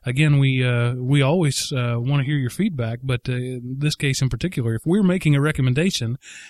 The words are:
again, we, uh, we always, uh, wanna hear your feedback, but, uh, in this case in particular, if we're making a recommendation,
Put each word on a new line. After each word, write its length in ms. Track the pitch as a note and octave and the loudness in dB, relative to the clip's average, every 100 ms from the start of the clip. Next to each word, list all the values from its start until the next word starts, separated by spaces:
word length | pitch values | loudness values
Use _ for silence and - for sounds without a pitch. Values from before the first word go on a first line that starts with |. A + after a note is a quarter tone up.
again, 340 | B2+ B2+ D#3 C#3+ | -4 2 4 4
we, 260 | C3+ C3 | 4 2
uh, 300 | B2+ A#2+ A#2+ | 0 2 0
we 260 | B2+ B2+ C#3+ | -2 2 2
always, 500 | C3+ F3+ D3+ - - | 4 2 0 -2 -4
uh, 240 | C3 A#2+ A#2 | -4 -2 -2
wanna 260 | B2 C#3+ | 0 0
hear 140 | C3+ D3+ | 0 -2
your 100 | B2 | -2
feedback, 480 | - G#3 C#3+ A2+ A#2 | -2 -4 -2 -6 -6
but, 260 | C3 B2 - | -4 -4 -4
uh, 40 | |
in 440 | B2 B2+ B2+ B2 C3 | -6 -6 -8 -10 -4
this 160 | D3+ | -2
case 280 | - C#3+ C3+ | 0 -2 0
in 80 | C3 | -2
particular, 440 | B2 F3 D3 A#2 | -2 -4 -2 -2
if 80 | A2+ D#3 | -2 0
we're 160 | G3 | 2
making 320 | F#3+ F#3 D#3 | 2 2 2
a 60 | C#3+ | 2
recommendation, 760 | D3 D3 C3 B2+ F#3 - A#2 B2+ - - | 2 0 0 2 0 -2 -4 -6 -12 -20